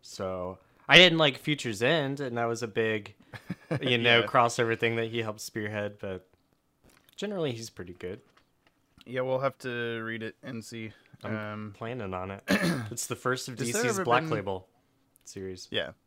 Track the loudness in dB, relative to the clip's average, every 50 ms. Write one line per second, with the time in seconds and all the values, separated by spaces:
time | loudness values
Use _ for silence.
0 | _ -18 -12 -8 -6 -6 -6 -6 -6 -8 -10 -12 _ _ _ _ _ 10 12 12
1 | 12 12 8 6 4 2 2 0 -4 -4 -4 -2 -2 -4 -2 2 2 2 4 2
2 | 2 -2 -4 -4 -6 -6 -2 -2 -2 -2 -2 -4 -4 -4 -2 0 0 0 0 -2
3 | -4 -8 -18 _ -20 _ -20 -20 -12 -12 -12 -12 -8 -6 -6 -4 0 2 2 4
4 | 6 6 6 6 4 4 4 4 4 4 4 2 2 2 2 2 0 0 2 0
5 | -2 -2 -2 -4 -4 -4 -6 -10 -12 -8 _ -6 -6 -4 -4 -4 -4 -4 -6 -8
6 | -10 -8 -8 -8 -12 _ _ _ _ _ _ _ _ _ _ _ _ -20 _ -20
7 | _ _ _ -8 -8 -6 -4 -2 -2 -2 -4 -4 -10 -14 _ -14 -14 -14 -12 -12
8 | -10 -10 -10 -10 -14 _ _ _ _ _ _ _ _ _ _ _ _ _ _ _
9 | -18 -8 -6 -4 -2 0 0 0 0 -2 -4 _ -8 -6 -4 -4 -4 -4 -4 -4
10 | -6 -6 -6 -6 -8 -10 -10 _ -14 -12 -12 -10 -12 -12 -12 -12 -12 -12 -14 -18
11 | _ _ -20 -14 -8 -8 -6 -6 -6 -8 -8 -10 -10 -12 -12 -10 -10 -8 -8 -6
12 | -6 -6 -6 -6 -6 -8 -10 -10 -2 0 0 0 2 0 -2 -2 -4 -8 -8 -8
13 | -6 -6 -8 -4 -2 -2 -2 -2 -4 -10 -8 -6 -4 -2 0 0 0 0 0 0
14 | 2 2 2 2 2 0 -4 -2 -2 -4 -6 -6 -8 _ _ _ _ _ _ _
15 | _ _ _ _ _ -16 -12 -10 -10 -10 -10 -12 -14 -6 -4 -4 -4 -4 -8 _
16 | _